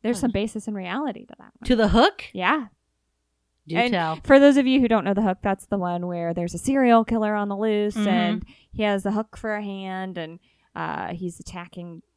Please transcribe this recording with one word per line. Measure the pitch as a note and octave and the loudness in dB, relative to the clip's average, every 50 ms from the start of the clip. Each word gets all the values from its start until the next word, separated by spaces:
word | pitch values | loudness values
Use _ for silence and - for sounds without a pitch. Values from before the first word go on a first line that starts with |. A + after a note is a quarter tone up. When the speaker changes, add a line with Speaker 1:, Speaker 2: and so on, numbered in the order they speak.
Speaker 1:
There's | - A3 A#3+ F#3+ | -2 -2 -2 0
Speaker 2:
Oh. | |
Speaker 1:
some | - A#3+ | -2 -2
basis | G3 G3 G#3 A3 - A3 - A3+ | 0 -2 -4 -4 -6 -10 -10 -8
in | G#3 | -10
reality | G3 F#3 F3 F#3 C4 D#4 C#4 F#3+ - - | -8 -8 -6 -6 -6 -6 -6 -8 -10 -16
to | _ - _ | _ -20 _
that | - - _ _ | -20 -20 _ _
one. | - | 0
Speaker 2:
To | B3+ B3+ | 2 2
The | A3 A3 G3 | 4 4 4
Hook? | F3 A3+ C#4 G4+ - - - - | 6 6 6 6 4 -2 -18 -12
Speaker 1:
Yeah. | - F#3+ F3+ F3+ - D#4 A#3 G3+ _ _ _ _ _ _ _ _ _ _ _ _ _ _ _ _ _ _ _ D3+ | -8 -2 0 0 0 0 -2 -10 _ _ _ _ _ _ _ _ _ _ _ _ _ _ _ _ _ _ _ -4
Speaker 2:
Do | E3 | -2
Speaker 1:
And | A3+ A#3+ B3 | 0 0 0
Speaker 2:
tell. | A3 F3+ E3 D#3+ D#3+ D#3+ - | 0 0 0 -2 -4 -6 4
Speaker 1:
for | - C#4 C#4 | 6 8 10
those | C#4 C#4+ C4+ | 10 8 8
of | C#4 C4 | 6 4
you | B3+ C4 C4+ | 4 4 4
who | B3 A3+ | 4 4
don't | A3+ G#3+ C3+ | 2 2 2
know | F#3+ G3 | 0 0
The | G3 | 2
Hook, | A3 G3 F#3 _ | 2 0 0 _
that's | - G#3 G3 - - | -2 -4 -4 -4 -4
the | _ G#3 G3 | _ -4 -4
one | F3+ F3 F3 F3 F3 F3+ | -2 -4 -4 -4 -4 -6
where | F3 E3+ E3+ E3+ E3+ | -6 -4 -4 -4 -4
there's | F3 F3 F3 - | -4 -4 -6 -6
a | E3+ | -6
serial | - B3+ C4+ C#4 C4 A#3+ A#3 A3+ A3 | -4 0 2 4 6 6 6 6 4
killer | - A#3 A3+ G#3+ G#3 G#3+ | 2 -2 -2 0 -2 -2
on | G#3 G#3 G3+ | -2 -4 -4
the | G3+ | -4
loose, | G3 A3 A3 G#3 G#3 G#3 G#3 G#3 | -4 -2 0 0 0 0 -2 -2
Speaker 2:
Mm-hmm. | A3 G#3 G3+ | -2 0 0
Speaker 1:
and | F#3 F3 F3 G3+ G#3+ G#3+ - - - _ _ _ | 2 2 0 0 -2 -4 -8 -14 -20 _ _ _
he | - - | -6 -4
has | G#3+ G#3 G3+ G3 F#3+ | -2 0 0 -2 -2
a | G3+ | -2
hook | G#3+ G#3+ A3 _ - | -4 -4 -6 _ -12
for | - - A3 G#3+ | -10 -8 -8 -6
a | G#3 | -6
hand, | G#3 G3+ G3 G3 F#3+ F#3+ F#3 F#3 F#3+ F#3+ F3+ F3+ | -8 -10 -10 -10 -10 -10 -8 -8 -10 -10 -8 -10
and, | D#3+ D#3 E3 F3 _ _ _ _ _ _ _ | -10 -12 -14 -20 _ _ _ _ _ _ _
uh, | E3 D#3+ D#3+ - - F#2 - F3+ | -10 -8 -6 -6 -8 -8 -8 -8
he's | E3+ F#3 F3 E3+ - | -8 -8 -10 -10 -12
attacking | - - - F3+ F3 - - F3+ F3 F3 E3 E3 _ _ _ | -18 -16 -14 -14 -16 -14 -16 -16 -16 -16 -16 -18 _ _ _